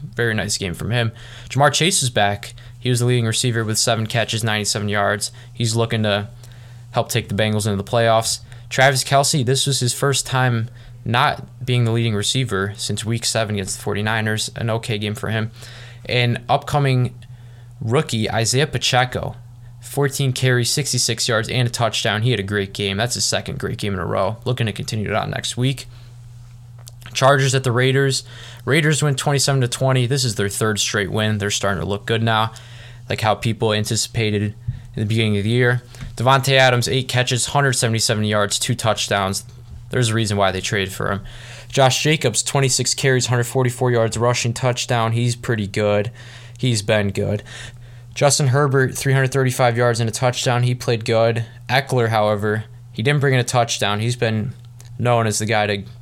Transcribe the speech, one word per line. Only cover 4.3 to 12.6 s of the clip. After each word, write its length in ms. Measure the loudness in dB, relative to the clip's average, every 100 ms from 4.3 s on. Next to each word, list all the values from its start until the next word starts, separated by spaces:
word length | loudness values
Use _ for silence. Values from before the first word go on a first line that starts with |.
| 0
ninety-seven 460 | 0 0 0 -2 0
yards. 420 | 2 2 0 -2 -10 -14
He's 220 | -4 0
looking 280 | 0 0 2
to 260 | 2 2 -2 -10 -18 -20 -20 -20 -6
help 160 | -2 0
take 200 | -2 -2
the 60 |
Bengals 320 | 0 2 2 0
into 160 | -2
the 80 | 0
playoffs. 500 | 2 4 4 2 -4 -8 -18 -4
Travis 340 | 4 4 4
Kelce, 420 | 2 2 4 2
this 220 | 2 2 2
was 140 | 0
his 140 | 0
first 320 | 0 0 0 0
time 440 | 2 2 2 -2 -8 -18 -10
not 600 | 0 2 2 0 -8 -10
being 200 | -2 2
the 60 | 2
leading 240 | 2 0
receiver 600 | 0 0 -2 0 0